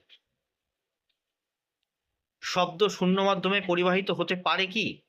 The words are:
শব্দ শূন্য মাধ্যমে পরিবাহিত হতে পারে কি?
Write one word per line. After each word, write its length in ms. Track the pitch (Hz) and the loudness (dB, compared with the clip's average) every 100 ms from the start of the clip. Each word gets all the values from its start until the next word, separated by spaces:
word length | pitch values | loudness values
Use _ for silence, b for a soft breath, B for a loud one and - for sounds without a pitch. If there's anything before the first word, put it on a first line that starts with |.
| _ - _ _ _ _ _ _ _ _ _ _ _ _ _ _ _ _ _ _ _ _ _ _ | _ -20 _ _ _ _ _ _ _ _ _ _ _ _ _ _ _ _ _ _ _ _ _ _
শব্দ 460 | - 180 175 165 208 | -4 -2 0 0 0
শূন্য 340 | 185 180 190 | 2 2 2
মাধ্যমে 400 | 196 190 185 202 | 2 2 0 0
পরিবাহিত 500 | 185 175 180 185 190 | 0 2 2 2 0
হতে 240 | 165 170 185 | -2 -2 -2
পারে 300 | 165 170 185 | -2 0 -2
কি? 340 | 214 143 - | -4 -4 -8